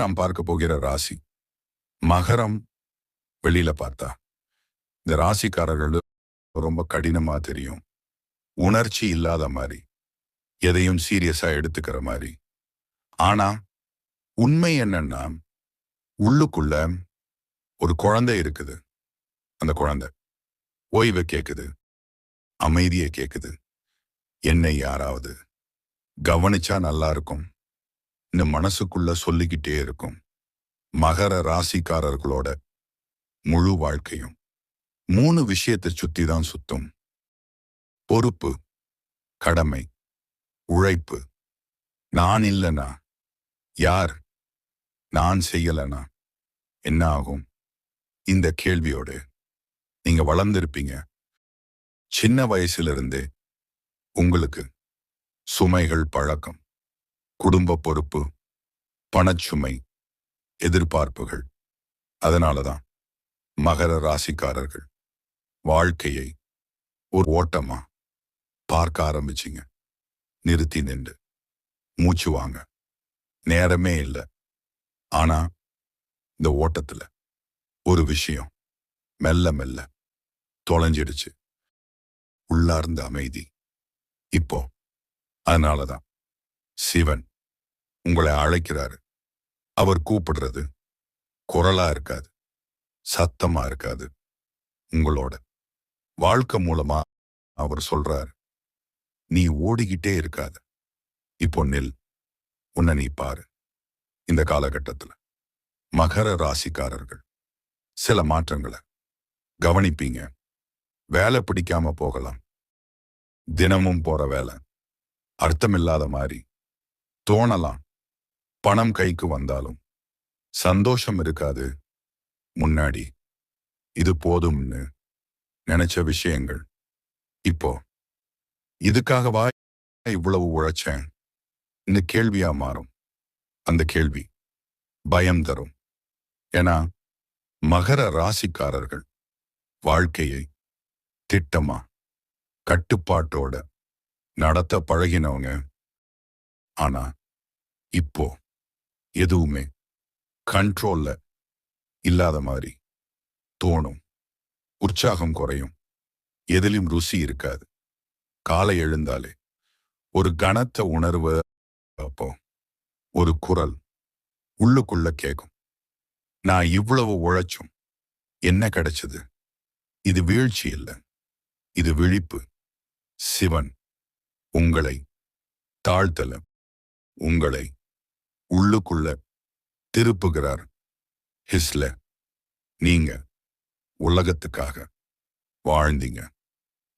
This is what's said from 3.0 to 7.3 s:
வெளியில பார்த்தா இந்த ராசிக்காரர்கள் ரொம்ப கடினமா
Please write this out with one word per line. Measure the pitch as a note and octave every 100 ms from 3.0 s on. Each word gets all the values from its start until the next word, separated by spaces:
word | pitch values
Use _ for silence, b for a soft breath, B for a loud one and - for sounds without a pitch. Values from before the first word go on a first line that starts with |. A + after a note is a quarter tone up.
| _ _ _ _
வெளியில | - F2 D#2+ C#2+
பார்த்தா | C2 C2 B1+ - _ _ _ _ _ _ _ _ -
இந்த | D2+
ராசிக்காரர்கள் | F2 G#2 A2 F2 E2 D#2 D2+ E2 - _ _ _ _ D#2+
ரொம்ப | D#2 E2 D#2+
கடினமா | D#2 D#2+ E2+ D#2+